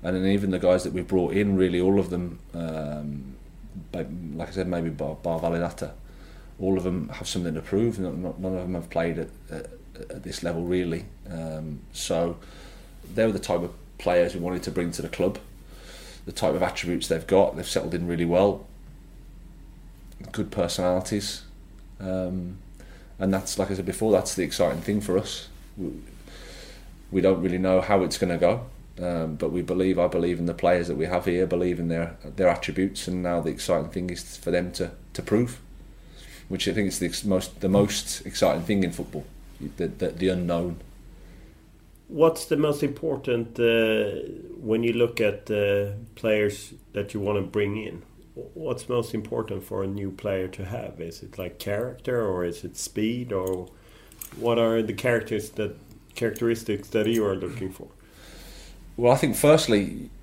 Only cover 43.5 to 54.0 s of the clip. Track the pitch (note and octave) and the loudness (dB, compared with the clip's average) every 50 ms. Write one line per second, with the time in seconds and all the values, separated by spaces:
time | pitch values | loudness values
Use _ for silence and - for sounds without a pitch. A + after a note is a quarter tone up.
43.5 | - - A#2+ A#2 A#2 A2+ A2+ A2 A2 A2 G#2+ G#2 G2+ - - - - - - - | 0 2 4 6 6 6 6 6 4 4 2 2 0 -4 -6 -8 -10 -10 -12 -14
44.5 | - - - G#2+ A2 A2+ A#2 A#2 A2+ A#2 A#2 A#2 A#2 - A2+ G#2 G2 - - - | -14 -8 0 2 2 4 4 2 4 4 4 2 4 2 2 2 2 0 -4 -2
45.5 | G#2+ G#2 G2+ G2+ G2+ G2+ G2+ G2+ G2+ G#2 A#2+ - - - - A2 G#2+ G#2+ G#2+ G2+ | 0 2 4 4 4 2 2 0 -4 -8 -10 -14 -16 -2 2 2 4 4 4 2
46.5 | G2+ - - - - - - - - G#2 G2+ G2+ - A2 G2+ G2+ G#2 G2+ F#2+ E2 | 0 -2 -12 -16 -16 -20 -20 -8 -4 -4 -4 -4 -4 -2 0 2 2 0 0 0
47.5 | - G#2+ G#2 G2+ G2+ G#2+ G#2+ - - E2+ - - - - - - - - - - | 0 0 0 2 0 -4 -6 -8 -10 -12 -14 -18 -20 -20 -20 -18 -16 -14 -14 -14
48.5 | - - D#3+ C#3+ B2 - - - B2 A#2+ A2+ - - A2 G#2+ - - A#2 A2 A2 | -12 -8 -4 -4 -4 -4 -4 -2 0 0 0 0 -4 -6 -4 -2 -4 -4 -2 -2
49.5 | G2+ F#2+ F2 - G2+ G2 G2 G2 G2 G2+ G2+ G2 F#2+ - - G#2 G2 F#2+ F#2 F#2 | -4 -8 -6 -6 -4 -4 -2 -2 -2 -4 -4 -6 -6 -4 -2 -2 0 0 -2 -4
50.5 | - - G2 F2+ G2 - - - - - E2 E2+ E2+ - - F#2 - - F#2 F2 | -6 -8 -8 -6 -6 -6 -6 -8 -8 -10 -10 -10 -10 -12 -16 -16 -10 -8 -8 -10
51.5 | - - - G2 G2+ G#2 A#2 B2+ B2+ - - - B2+ A#2+ A2+ G2+ F#2 F2+ F2 F2 | -8 -8 -4 -2 -2 -2 -2 -4 -6 -6 -4 0 0 2 2 2 0 0 0 -2
52.5 | E2+ - - F2 - - - - - G#2 G#2 A2 A#2 B2 B2 A#2+ G#2+ F#2+ F#2 F#2 | -2 -4 -10 -12 -8 -8 -10 -6 -2 0 0 2 0 0 -4 -2 -2 -2 0 0
53.5 | F#2+ F2+ F2+ - - - - - - - | -2 -4 -4 -10 -14 -20 -20 -20 -20 -20